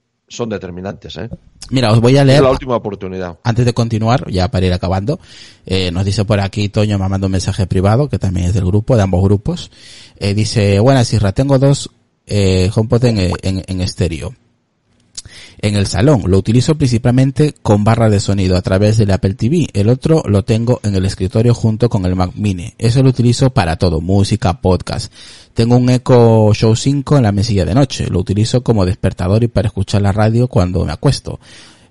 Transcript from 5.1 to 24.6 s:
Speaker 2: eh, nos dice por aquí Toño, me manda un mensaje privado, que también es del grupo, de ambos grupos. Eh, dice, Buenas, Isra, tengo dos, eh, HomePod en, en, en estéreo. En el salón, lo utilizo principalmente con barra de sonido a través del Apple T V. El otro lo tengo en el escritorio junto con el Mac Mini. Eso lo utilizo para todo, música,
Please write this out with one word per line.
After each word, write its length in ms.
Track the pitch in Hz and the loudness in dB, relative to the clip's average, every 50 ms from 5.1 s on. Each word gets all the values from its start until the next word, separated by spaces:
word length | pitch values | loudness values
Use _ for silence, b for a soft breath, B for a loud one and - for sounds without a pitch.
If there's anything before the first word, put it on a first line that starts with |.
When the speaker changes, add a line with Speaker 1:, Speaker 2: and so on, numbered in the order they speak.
| 156 B B B B B B B B B B | -6 B B B B B B B B B B
Speaker 2:
eh, 240 | - 92 92 92 90 | -4 -4 -2 -2 -2
nos 140 | 82 87 98 | -2 -2 -2
dice 180 | 98 101 110 101 | -2 -2 -2 -2
por 160 | 104 107 98 | 0 0 0
aquí 300 | 98 95 - 107 104 98 | -2 -2 -4 -4 -4 -2
Toño, 300 | - 110 104 107 104 98 | -2 -2 0 0 0 -2
me 100 | 95 95 | -2 -2
manda 160 | 98 95 98 | -2 -2 -2
un 60 | 95 | -2
mensaje 340 | 95 92 - - 98 - 98 | -2 -2 -2 -4 -4 -4 -4
privado, 440 | - - 95 92 98 107 123 151 131 | -2 0 0 2 2 2 2 0 -2
que 100 | - 92 | -4 -4
también 260 | - 95 90 90 90 | -4 -4 -2 -2 -2
es 80 | 87 98 | -2 0
del 120 | - - | 0 0
grupo, 300 | 90 95 104 113 - 131 | 0 0 0 0 0 0
de 60 | 110 | 2
ambos 220 | 98 95 92 90 95 | 2 0 0 0 2
grupos. 480 | 98 101 101 - - 175 - - B B B B B B B B B B - | 2 0 0 -2 -4 -6 -6 -8 B B B B B B B B B B -6
Eh, 160 | - 101 101 | -4 -2 -2
dice, 440 | 107 107 - - 113 101 101 98 98 | -2 -2 -2 0 0 2 2 2 2
Buenas, 320 | 110 135 139 131 113 - | 4 4 4 2 2 0
Isra, 200 | - 107 104 98 | 0 0 0 0
tengo 260 | - - 135 139 139 | 0 0 0 2 2
dos, 320 | 131 135 139 143 - - - _ _ _ _ _ _ _ | 2 4 2 2 0 -2 -8 _ _ _ _ _ _ _
eh, 420 | - 110 104 98 95 92 92 92 95 107 | -4 -2 0 2 2 2 2 0 0 0
HomePod 280 | 120 110 117 - 117 123 | -2 -2 0 0 0 2
en, 120 | 123 113 101 92 87 87 - | 0 0 0 0 -2 -4 -4
en, 220 | - 95 95 95 - | -4 -4 -4 -4 -6
en 160 | - 95 92 | -6 -6 -6
estéreo. 540 | 90 90 - - 90 85 82 71 76 78 131 - _ _ _ _ _ _ _ _ _ _ _ _ _ _ _ - B B B B B B B B | -6 -6 -4 -4 -4 -4 -4 -6 -10 -10 -12 -14 _ _ _ _ _ _ _ _ _ _ _ _ _ _ _ -20 B B B B B B B B
En 160 | - 104 104 | -4 -2 0
el 120 | 101 98 | 0 -2
salón, 340 | - - 90 107 143 151 110 87 | -2 0 0 2 2 2 2 2
lo 100 | 92 90 | 2 2
utilizo 380 | 95 95 - 110 127 123 - 156 | 2 2 2 2 2 2 0 0
principalmente 800 | 151 151 127 123 110 - 123 120 131 131 139 131 - 151 147 - _ - | 0 0 0 0 0 0 2 2 2 2 2 2 0 0 0 -2 _ -2
con 200 | - 104 104 104 | 0 2 2 2
barra 260 | 110 113 117 113 110 | 2 2 2 2 2
de 80 | 104 98 | 2 2
sonido 360 | - - 98 101 95 92 92 | 0 0 -2 0 0 0 0
a 60 | 90 | 0
través 360 | - - 95 95 104 107 107 | 0 0 0 2 2 2 2
del 120 | 113 107 98 | 2 2 2
Apple 240 | 95 90 - 98 95 | 0 0 0 -2 -2
T 140 | - 113 117 | -2 -2 0
V. 180 | 160 180 131 - - | 0 0 -2 -2 -2
El 160 | 101 101 110 | 0 0 0
otro 320 | 127 131 - 160 160 160 - | 0 0 0 0 0 0 0
lo 160 | 62 101 98 95 | 0 0 0 0
tengo 340 | - 113 110 117 117 123 - - | 0 0 0 0 0 -2 -2 -2
en 100 | 104 101 | -2 -2
el 100 | 95 92 | 0 -2
escritorio 500 | 95 - - 92 95 - 113 113 120 117 | -2 -2 -4 -4 -2 0 0 2 2 2
junto 340 | - - 110 110 117 123 120 | 2 0 -2 0 0 -2 0
con 160 | - 107 90 | 0 0 -2
el 100 | 90 92 | -2 -2
Mac 180 | 92 90 92 - | -2 -2 -4 -4
Mini. 380 | 101 104 104 95 90 85 113 - | -4 -4 -4 -4 -4 -8 -12 -8
Eso 240 | - - 117 117 139 | -4 -2 0 2 2
lo 80 | 135 135 | 2 2
utilizo 400 | 123 - 117 120 120 - 139 131 | 2 2 2 2 2 2 0 0
para 260 | - - 92 82 80 | 2 0 0 0 0
todo, 220 | - - 90 80 80 | 0 0 -2 -2 -2
música, 600 | 80 87 98 101 98 - 110 98 - 95 87 - | -2 0 2 2 2 0 0 -2 -2 -2 -2 -2